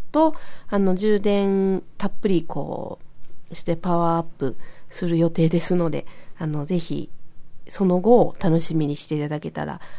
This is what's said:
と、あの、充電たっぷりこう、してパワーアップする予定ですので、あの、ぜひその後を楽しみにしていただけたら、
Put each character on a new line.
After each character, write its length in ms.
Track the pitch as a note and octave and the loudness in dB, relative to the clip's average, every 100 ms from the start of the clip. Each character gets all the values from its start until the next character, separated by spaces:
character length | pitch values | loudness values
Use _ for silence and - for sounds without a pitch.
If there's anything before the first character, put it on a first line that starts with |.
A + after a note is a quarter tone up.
| - | -2
と、 220 | D4+ D#4+ - - - - | 2 2 2 -2 -4 -2
あ 100 | G3+ | 2
の、 180 | F#3+ F#3 | 2 2
充 260 | G#3+ G3+ | 2 2
電 640 | G#3 G3+ G3 G3 F#3+ F#3+ - - | 4 2 2 2 2 0 -4 -2
た 100 | G3+ | 0
っ 40 | - | 2
ぷ 80 | G3+ | 4
り 160 | E3+ | 2
こ 560 | - D3 D3 - - - - - - - - | 2 -2 -4 -6 -8 -12 -12 -8 -4 -4 -6
う、 40 | E3 | -4
し 80 | |
て 140 | - E3 | -2 -2
パ 200 | F3+ E3+ | 0 2
ワ 180 | E3+ E3 | 2 2
ー 20 | |
ア 20 | |
ッ 20 | |
プ 340 | E3 - C3+ - - - - | -2 -4 -2 -2 -2 -6 -10
す 180 | - F3 | -4 0
る 100 | E3 | 2
予 120 | E3 | 2
定 180 | E3+ D#3+ | 2 2
で 140 | E3+ | 2
す 140 | - F3 | 2 2
の 140 | E3 | 2
で、 160 | - - - - - | -2 -4 -8 -10 -6
あ 100 | D#3+ | -4
の、 180 | D3+ C#3+ | -4 -2
ぜ 140 | - | -2
ひ 300 | - C#3+ - - - - - - - | -2 -4 -4 -6 -6 -8 -8 -8 -8
そ 160 | - F#3 | -2 0
の 140 | F3+ | 2
後 200 | G#3 A#3+ | 6 6
を 160 | D#3+ - | 6 2
楽 200 | G3 E3 | 2 2
し 160 | - D#3+ | 2 0
み 120 | D3 | 0
に 80 | D3 | -4
し 120 | - | -4
て 100 | D3+ | -4
い 40 | |
た 80 | D3 | -4
だ 100 | D3+ | -6
け 120 | D#3+ | -8
た 140 | D3+ D3+ | -8 -8
ら、 160 | - - | -8 -10